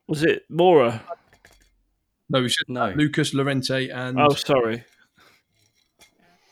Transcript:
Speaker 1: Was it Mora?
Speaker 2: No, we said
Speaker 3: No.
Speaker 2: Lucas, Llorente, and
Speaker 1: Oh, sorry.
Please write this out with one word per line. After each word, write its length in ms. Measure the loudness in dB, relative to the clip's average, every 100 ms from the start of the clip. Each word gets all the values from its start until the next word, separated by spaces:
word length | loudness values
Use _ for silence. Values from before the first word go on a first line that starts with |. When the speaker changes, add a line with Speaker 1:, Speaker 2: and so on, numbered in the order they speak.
| -8
Speaker 1:
Was 160 | -4
it 200 | -2 -2 -4
Mora? 520 | 2 6 6 4 -2 -12 -18 _ _ _ _ _ _ _ _ _ _ -4
Speaker 2:
No, 120 | -2
we 80 | 0
said 160 | -4 -6
Speaker 3:
No. 240 | -4 -2 0
Speaker 2:
Lucas, 380 | 0 0 -2
Llorente, 560 | -2 -2 -2 -2 -4 -4
and 300 | -8 -6 2
Speaker 1:
Oh, 140 | 2
sorry. 500 | 2 0 0 0 -4 -10 _ _ _ _ _ _ _ _ _ _ _ _ _ _ _ _